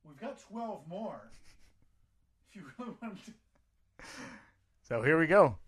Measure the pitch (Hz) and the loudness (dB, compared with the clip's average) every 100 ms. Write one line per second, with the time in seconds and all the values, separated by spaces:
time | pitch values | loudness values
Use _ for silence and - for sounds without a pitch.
0 | 156 139 240 - - 220 233 202 151 185 | -20 -14 -12 -12 -12 -8 -8 -8 -10 -8
1 | 220 - - - - - - _ _ _ | -8 -10 -16 -20 -20 -20 -20 _ _ _
2 | _ _ _ _ _ 202 - - 240 - | _ _ _ _ _ -18 -18 -12 -12 -10
3 | 226 190 - - _ _ _ _ _ - | -12 -12 -16 -20 _ _ _ _ _ -20
4 | - - 247 - - _ _ _ _ 117 | -18 -16 -16 -16 -20 _ _ _ _ 0
5 | 123 160 160 196 156 104 | 4 4 6 8 8 4